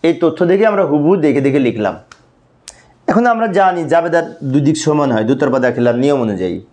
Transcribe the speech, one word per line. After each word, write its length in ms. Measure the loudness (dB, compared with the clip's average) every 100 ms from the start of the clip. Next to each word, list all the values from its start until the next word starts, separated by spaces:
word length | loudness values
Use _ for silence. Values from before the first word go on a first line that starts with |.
এই 100 | 0 0
তথ্য 180 | -2 0 0
দেখে 140 | 2 2
আমরা 120 | 2 0
হুবহু 240 | 0 2 2 2
দেখে 160 | 2 0
দেখে 140 | 0 0
লিখলাম। 280 | -2 -6 -6 -18 -20 _ _ _ _ -20 -20 _ _ -2
এখন 160 | 0 2
আমরা 140 | 0 0 2
জানি 240 | 2 0 0
জাবেদার 340 | 0 2 -2 -2 -8 -2
দুই 100 | 0 0
দিক 100 | 0 0
সমান 240 | 0 0
হয়, 120 | 0 0
দুতরফা 300 | 0 0 0 0
দাখিলার 320 | 0 0 2
নিয়ম 160 | 0 0 -2
অনুযায়ী। 320 | -4 -6 -6 -12